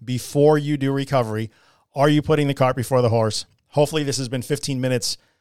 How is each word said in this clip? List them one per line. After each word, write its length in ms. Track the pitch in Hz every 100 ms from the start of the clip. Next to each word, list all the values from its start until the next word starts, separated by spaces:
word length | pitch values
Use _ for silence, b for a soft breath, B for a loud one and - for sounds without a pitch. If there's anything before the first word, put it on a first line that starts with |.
before 540 | 113 127 - 147 147 151
you 180 | 147 147
do 140 | 135
recovery? 600 | 139 139 139 113 107 113 b b b b
Are 140 | - 147
you 140 | 151
putting 260 | 147 151 143
the 60 |
cart 200 | 139 131
before 280 | 131 113 127
the 60 | 120
horse? 380 | 113 110 - - _ _
Hopefully 300 | - 147 156
this 140 | 139 127
has 120 | 127
been 140 | 127
fifteen 380 | 117 143 - 131
minutes 380 | 127 123 - - _ _